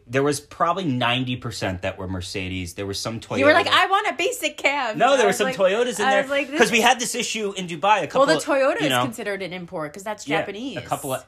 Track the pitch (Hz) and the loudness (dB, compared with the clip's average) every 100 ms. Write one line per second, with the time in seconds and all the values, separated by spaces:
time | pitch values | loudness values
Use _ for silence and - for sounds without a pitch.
0 | - 127 143 143 - - 170 175 180 123 | -4 0 2 0 -4 -2 0 2 0 0
1 | 120 123 127 127 117 95 104 90 95 92 | 2 0 -2 -4 -6 -4 -4 -2 -4 -6
2 | 92 92 90 101 92 92 90 - 98 98 | -6 -6 -6 -6 -6 -6 -6 -6 -6 -6
3 | 120 113 - 120 277 330 269 285 370 392 | -6 -8 -4 4 6 6 4 2 4 2
4 | 427 269 359 494 311 - 294 285 247 160 | 0 -2 -4 -2 -6 -2 -2 0 -2 2
5 | 240 277 208 196 262 185 185 208 247 202 | 4 4 4 2 0 2 2 2 0 0
6 | 247 294 269 277 269 294 214 220 226 247 | 2 2 2 -2 -2 2 4 6 4 4
7 | 240 247 - 220 202 190 180 165 196 208 | 0 -4 -4 -4 -4 -6 -8 -2 2 2
8 | 185 254 277 320 - 277 269 - - - | 2 2 4 2 2 2 2 2 2 2
9 | 254 226 202 196 180 180 175 180 151 196 | 0 -4 -6 -6 -6 -8 -8 -8 -8 -8
10 | 196 214 262 - - 202 269 170 - - | -10 -8 -4 -2 -2 -6 -8 -8 -6 -6
11 | 143 131 | -4 -6